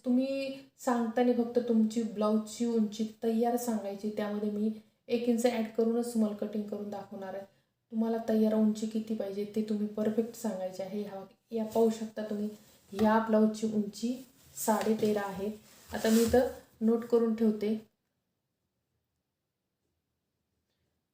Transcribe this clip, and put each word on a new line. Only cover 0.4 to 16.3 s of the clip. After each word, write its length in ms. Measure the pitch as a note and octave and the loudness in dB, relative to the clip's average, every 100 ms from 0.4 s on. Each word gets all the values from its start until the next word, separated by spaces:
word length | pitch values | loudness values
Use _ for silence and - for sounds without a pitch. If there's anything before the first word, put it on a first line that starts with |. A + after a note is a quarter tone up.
| C4+ C4+ - _ | -4 -8 -14 _
सांगताना 640 | - A#3+ A3+ B3 B3 A#3 | -2 0 0 2 2 2
फक्त 160 | A3+ B3 A#3 | 2 0 2
तुमची 340 | A3+ G#3+ A#3 | 4 4 2
ब्लाऊजची 640 | G#3 G3 G#3+ G#3+ G#3+ - | -4 0 2 2 -2 -4
उंची 500 | A#3 A3+ G#3 - A3 - | 0 2 0 -2 -6 -4
तयार 340 | A3+ A3+ A#3+ A#3+ | -2 0 2 0
सांगायची, 540 | A#3+ G#3+ G3 G3+ G#3+ G#3+ | -2 -4 -4 -6 -6 -4
त्यामध्ये 340 | G#3 G#3 G#3 | -4 -2 -4
मी 220 | G#3 A3 G#3+ - _ - | -2 -2 -4 -12 _ -4
एक 200 | A#3 B3 | -2 0
इंच 180 | A3+ A#3+ | 2 2
ॲड 180 | A3+ A3 - | 2 -2 0
करूनच 360 | A3+ A#3 A#3 | 2 2 0
तुम्हाला 220 | A3+ G#3 G#3 | 0 0 0
कटिंग 260 | G#3+ G#3+ | -6 -6
करून 280 | G#3 G#3 G#3 | -6 -8 -8
दाखवणार 440 | G3 G3 F#3+ F#3+ | -10 -12 -12 -10
आहे. 260 | F#3+ G3 _ _ _ _ | -10 -12 _ _ _ _
तुम्हाला 240 | A3+ A3+ A3+ A3+ | -2 0 -2 0
तयार 260 | A3 A3 | 2 4
उंची 320 | A3 G#3+ G#3 A3 | 4 2 2 -2
किती 280 | A3+ A3 | -4 -4
पाहिजे 380 | A3 G3 G3 G3+ A3 | -4 -4 -6 -4 -4
ते 60 | G#3+ | -2
तुम्ही 180 | G#3 G#3 | -2 -2
परफेक्ट 480 | - G#3+ A3 A3+ | -2 0 0 -2
सांगायचे 480 | - G#3+ F#3 F#3 F#3 | -4 -6 -4 -6 -8
आहे. 200 | F#3+ G#3 | -8 -6
ह्या, 220 | G3+ F#3+ F#3+ _ _ | -8 -10 -14 _ _
या 140 | A3+ | -6
पाहू 260 | A3 A3+ A3+ | -2 2 2
शकता 320 | A3 A3 - | 2 -6 -8
तुम्ही, 260 | G#3+ G#3 G#3 - - _ _ | -6 -4 -6 -8 -18 _ _
ह्या 260 | G3 G#3+ A3 | 2 4 4
ब्लाऊजची 480 | A3 G#3+ A3 - A3 | 4 4 4 2 -2
उंची 600 | G#3+ G3 - A#3 C4 - _ - | 0 -2 -4 -6 -6 -10 _ -20
साडे 400 | - - G#3+ A3 | -4 0 2 2
तेरा 260 | A3 G#3+ G#3 | 2 2 0
आहे. 300 | G3 F#3+ G3+ - - - - | -2 -6 -6 -8 -14 -20 -10
आता 180 | A3 A3+ | -4 2
मी 120 | A3+ | 4
इथं 260 | A3+ | 6